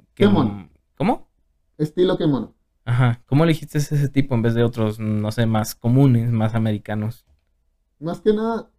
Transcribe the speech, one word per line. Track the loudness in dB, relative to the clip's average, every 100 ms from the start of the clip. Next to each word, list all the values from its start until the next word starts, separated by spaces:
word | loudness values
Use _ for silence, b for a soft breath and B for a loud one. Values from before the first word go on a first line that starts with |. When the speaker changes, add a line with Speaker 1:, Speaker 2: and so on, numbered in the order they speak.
| _ 0
Speaker 1:
que, | 2
Speaker 2:
Kemono. | 4 0
Speaker 1:
mm, | -4 -14 _ _ -4
¿cómo? | -2 -2 -6 _ _ _ _ -6
Speaker 2:
Estilo | -4 0 0 0
kemono. | 0 -2 -4 _ _ _ -2
Speaker 1:
Ajá, | 2 2 0 0
¿cómo | 2
elegiste | 2 0 -4 -6
ese | -2 -2 -2
tipo | -2 0
en | 0
vez | 0 2
de |
otros, | 0 0 -4 -4
no | -4 -4 -2
sé, | -2 0
más | 0 -2 -4
comunes, | 0 4 6 4 2
más | 0 0 0
americanos? | -2 -4 -6 -6 -6 -8 _ _ _ _ _ _ _ -12
Speaker 2:
Más | -10 -4
que | 0
nada | 0 0 -6 -8